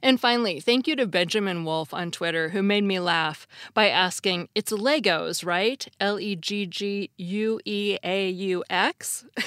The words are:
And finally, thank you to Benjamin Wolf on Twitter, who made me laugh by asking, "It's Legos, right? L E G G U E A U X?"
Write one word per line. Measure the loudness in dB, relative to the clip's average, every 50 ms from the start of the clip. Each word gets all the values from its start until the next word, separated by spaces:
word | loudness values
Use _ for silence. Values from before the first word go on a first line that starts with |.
And | 4 4 4 4
finally, | 4 2 2 2 2 0 -2 0
thank | 2 2 2 4 2 0
you | 0
to | 0 0 2
Benjamin | 2 0 0 2 0 0 0 0 -2 -2 -2
Wolf | -2 -2 -2 -2 -4 -6
on | -6 -6 -6
Twitter, | -6 -4 -4 -2 0 0 -2 -2
who | 0 0 2
made | 2 2 2 2
me | 2 0 0
laugh | 2 2 2 2 2 0 -4 -8 -14 -20 -20 -20 -20 -4 2
by | 2 4 4
asking, | 4 4 2 2 0 -2 0 0 0 0 -4 -4 _
"It's | -6 -4 -2
Legos, | -4 -2 0 2 2 2 2 2 2 2 0 -2 -4 -4 -2
right? | -2 0 0 0 0 -2 -2 -8 -14 -6 -2
L | -2 0 0 -2
E | -2 -4 -4 -4
G | -4 -6 -4 -4 -4
G | -6 -6 -6 -4 -4 -4 -4 -6 -8 _ -12
U | -8 -6 -2 -2 0 0 -2 -2 -4
E | -4 -4 -2 0 0 -2 -2 -2
A | -2 -2 0 0 -2
U | -2 -2 -2 -2 -2 -2 -2 -2
X?" | 0 2 2 0 0 -4 -8 -8 -8 -8 -10 -10 _ -8 -8